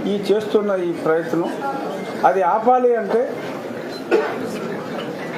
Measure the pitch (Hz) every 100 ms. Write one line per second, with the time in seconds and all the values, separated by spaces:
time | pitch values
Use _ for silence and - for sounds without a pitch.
0 | 190 202 - 208 208 214 202 190 175 165
1 | 160 160 165 165 - - - - - -
2 | - - 165 190 175 214 226 254 247 226
3 | 202 220 262 - - - - - - -
4 | - - - - - - - - - -
5 | - - -